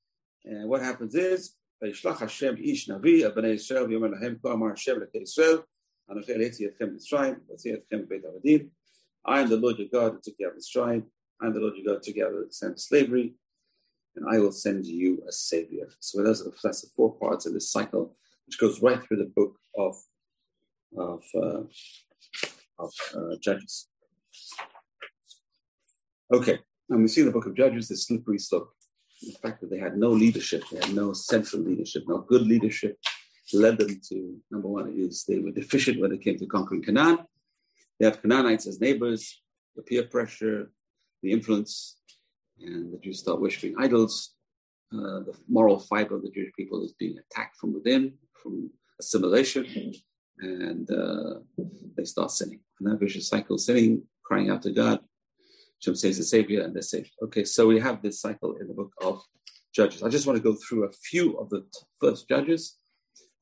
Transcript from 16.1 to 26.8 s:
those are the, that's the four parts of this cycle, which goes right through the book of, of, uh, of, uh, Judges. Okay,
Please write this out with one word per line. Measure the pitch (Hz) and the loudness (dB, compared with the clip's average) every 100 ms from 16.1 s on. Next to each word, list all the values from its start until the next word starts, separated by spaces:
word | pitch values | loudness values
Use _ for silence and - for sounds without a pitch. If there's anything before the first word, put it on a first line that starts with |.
| 101 | 0
those | 107 98 | 2 0
are | 90 | -4
the, | - | -6
that's | 101 - | -6 -6
the | - | -8
four | - 127 - | 2 2 2
parts | - 87 82 | -4 -4 -4
of | |
this | - - | -6 -4
cycle, | - - - - _ _ _ _ | -4 -2 -4 -6 _ _ _ _
which | - | 0
goes | 110 87 | 0 4
right | 120 123 | 4 4
through | - 104 | 0 -2
the | 95 | 0
book | - 101 - _ - | 2 0 -2 _ -4
of, | 95 - - _ _ _ _ _ _ _ _ 104 | -4 -4 -16 _ _ _ _ _ _ _ _ -10
of, | 87 87 - | -8 -8 -6
uh, | 92 90 85 - - - - _ _ _ - - - _ - | -2 -2 -4 -10 -16 -20 -20 _ _ _ -10 -10 -10 _ -12
of, | - - - - | -12 -10 -10 -8
uh, | 82 - | -8 -6
Judges. | - - - - - _ _ _ _ - - - - - _ _ - _ _ - _ _ _ _ _ _ _ _ _ | -4 -4 -6 -14 -14 _ _ _ _ -20 -16 -16 -16 -20 _ _ -20 _ _ -20 _ _ _ _ _ _ _ _ _
Okay, | 123 120 - - _ | 4 4 0 -4 _